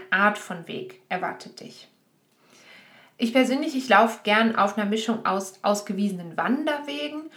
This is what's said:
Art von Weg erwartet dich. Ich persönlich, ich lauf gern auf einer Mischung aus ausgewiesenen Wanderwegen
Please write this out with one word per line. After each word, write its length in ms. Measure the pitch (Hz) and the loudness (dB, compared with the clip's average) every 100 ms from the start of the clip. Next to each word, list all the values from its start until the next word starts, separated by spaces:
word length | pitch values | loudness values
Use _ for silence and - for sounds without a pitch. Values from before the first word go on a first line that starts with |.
| - | -2
Art 280 | 185 208 208 | 2 2 2
von 300 | - 175 165 | -6 -12 -10
Weg 320 | 165 - - - | -10 -12 -14 -8
erwartet 520 | 185 175 - - - | -6 -6 -8 -14 -18
dich. 280 | - - - _ _ _ _ _ _ - - - - - - - | -18 -20 -20 _ _ _ _ _ _ -20 -20 -20 -20 -20 -16 -4
Ich 160 | 233 | 0
persönlich, 440 | 262 247 269 320 262 | 4 4 2 -2 -2
ich 120 | 254 | 4
lauf 360 | 202 226 - | 6 6 2
gern 320 | - 214 226 - | 2 4 4 2
auf 200 | 202 220 | 0 0
einer 120 | 202 | -2
Mischung 360 | 220 220 226 | 0 0 -2
aus 360 | 185 190 196 - | 0 -2 -4 -4
ausgewiesenen 760 | - 208 - 190 202 180 170 160 | 0 0 -2 -2 -2 -2 -8 -4
Wanderwegen 920 | 170 277 311 294 285 285 294 302 311 | 0 0 0 -4 -4 -6 -6 -8 -12